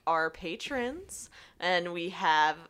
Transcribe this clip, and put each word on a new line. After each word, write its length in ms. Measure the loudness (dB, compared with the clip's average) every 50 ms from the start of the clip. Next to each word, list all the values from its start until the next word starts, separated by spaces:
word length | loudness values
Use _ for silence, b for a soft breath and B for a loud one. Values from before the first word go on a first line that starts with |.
| _ 0
our 220 | 2 2 2 0
patrons. 1000 | -4 -6 -8 -8 -8 -8 -8 -6 -4 -4 -4 -4 -6 -8 -12 -14 -16 -16 -16 -18 B B B B B B
And 320 | 0 2 2 2 0 -2
we 180 | -4 -6 -6 -6
have, 460 | -6 0 2 4 6 6 4 4 2 -2 -8 -20